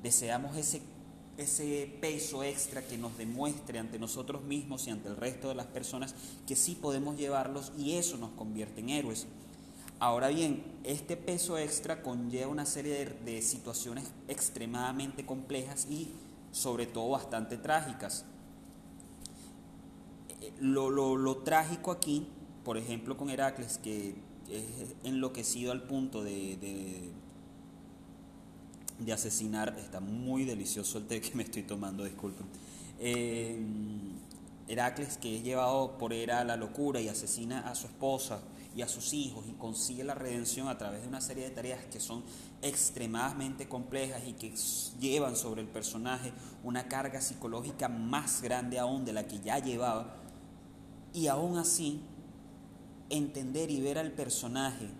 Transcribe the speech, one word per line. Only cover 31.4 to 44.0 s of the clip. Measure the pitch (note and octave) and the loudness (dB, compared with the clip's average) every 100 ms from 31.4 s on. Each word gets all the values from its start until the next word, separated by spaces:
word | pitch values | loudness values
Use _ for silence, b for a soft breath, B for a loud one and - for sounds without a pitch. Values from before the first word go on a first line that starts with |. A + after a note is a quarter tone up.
estoy | G#2+ A2 | 0 -2
tomando, | F#2+ G2+ G2 G2 | -2 -2 -2 -2
disculpen. | G2+ - G2+ F#2+ F#2+ B B B B B | -2 -2 -4 -4 -8 B B B B B
Eh, | A#2+ A#2+ A#2+ A#2 A2+ A2+ A2 G#2+ G#2+ G#2+ G2+ G2 - - - - - | 2 4 4 2 0 0 -2 0 -2 -4 -6 -8 -10 -14 -14 -14 -2
Heracles, | A2+ B2 B2 C#3 - | 2 2 2 -4 -2
que | A#2+ A2 | -2 0
es | |
llevado | A#2 B2+ B2+ C3+ C3 - | 2 4 6 6 4 2
por | A2+ | 0
Hera | A2+ A2+ A#2+ | 0 4 4
a | |
la | A#2+ A#2 | 4 2
locura | A2 B2+ C#3+ B2+ | 0 2 2 4
y | A2 | 2
asesina | G#2 G#2+ - A#2 C3 | 0 0 0 0 -2
a | A#2+ A#2+ | -2 -4
su | A2+ | -6
esposa | - C3+ C3+ - G#2 - B B - | 0 2 2 0 -4 -6 B B -4
y | |
a | A#2+ | -2
sus | - - | 0 0
hijos | D3 C3+ A2 G#2+ | 0 0 -2 -8
y | |
consigue | G#2+ A2+ A2 - B2 | -6 -4 0 -2 0
la | C#3 C3+ | -2 -2
redención | C3 A#2+ A#2 A#2+ C3+ | -2 0 0 0 0
a | A#2+ | -2
través | G#2+ G#2 | -2 -4
de | B2 | -4
una | C3 | -4
serie | - C3+ C3 | -2 -2 -4
de | |
tareas | A#2 B2 B2+ - | -4 -4 -4 -6
que | A2 | -4
son | - A#2 A#2 B B B | -4 -4 -6 B B B
extremadamente | C#3+ C3+ - B2 A#2 A2+ C3 C#3 C3+ C3+ C3+ | 0 4 4 4 0 2 2 2 -2 -4 -4
complejas | B2+ B2 C3 | -4 -2 0